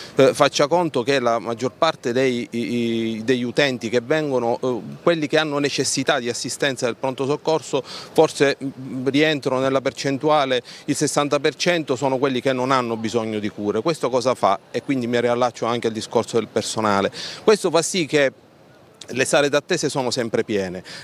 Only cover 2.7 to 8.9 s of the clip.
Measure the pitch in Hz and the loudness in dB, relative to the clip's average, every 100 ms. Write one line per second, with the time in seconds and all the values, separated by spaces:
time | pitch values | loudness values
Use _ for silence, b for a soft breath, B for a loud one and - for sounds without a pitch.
2.7 | 120 117 113 113 110 113 127 120 113 143 | -2 -2 -2 -4 -4 0 0 0 0 0
3.7 | 123 113 120 117 156 151 127 117 120 127 | 0 0 0 0 0 0 0 0 0 -2
4.7 | 123 151 143 - 170 147 156 156 143 143 | -4 -8 -2 0 0 2 0 2 0 -2
5.7 | - 131 - 135 147 120 117 123 - 147 | 0 -2 0 0 0 -2 -4 -6 -2 -2
6.7 | 123 123 110 131 127 135 147 - 160 - | 0 -4 -2 -4 -2 -2 -2 0 -2 -2
7.7 | 139 - - - - 156 - 139 - 135 | -6 -6 -12 0 4 4 6 2 2 -6
8.7 | 131 135 | -10 -10